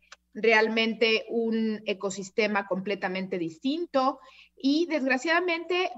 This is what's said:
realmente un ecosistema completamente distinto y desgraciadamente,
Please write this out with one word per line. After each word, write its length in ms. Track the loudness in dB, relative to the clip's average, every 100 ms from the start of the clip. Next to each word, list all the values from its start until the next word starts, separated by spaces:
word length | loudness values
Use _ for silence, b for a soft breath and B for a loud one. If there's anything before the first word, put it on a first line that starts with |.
| B -20 _
realmente 920 | 0 4 4 4 2 0 2 2 2 0
un 540 | -2 0 0 0 -2 -4
ecosistema 800 | -4 -4 -6 -4 -2 0 0 -2
completamente 720 | -4 -4 -4 -4 -4 -4 -4
distinto 840 | -6 -4 -4 -4 -2 0 0 -2 B B B -2
y 240 | 2 2 2
desgraciadamente, 1000 | 0 0 0 2 2 2 -2 -2 -2 -2